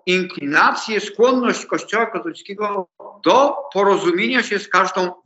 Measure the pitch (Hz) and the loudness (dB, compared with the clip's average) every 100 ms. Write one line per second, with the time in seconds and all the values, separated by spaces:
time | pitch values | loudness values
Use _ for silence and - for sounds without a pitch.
0 | - 185 180 - 143 151 226 262 - 214 | -2 -2 -2 -6 -2 2 2 2 -4 -4
1 | - - 240 262 240 180 - 175 - 208 | -4 2 2 4 0 -2 -4 -6 -2 -2
2 | 226 185 165 - - 196 208 202 180 - | -2 -4 -8 -10 -12 -8 -6 -4 -8 -12
3 | - - 160 220 285 - - 185 196 185 | -20 -2 4 6 4 0 -6 0 2 2
4 | 160 170 226 254 226 202 - 185 190 - | 2 0 0 0 -2 -4 0 0 2 0
5 | 185 - | -4 -4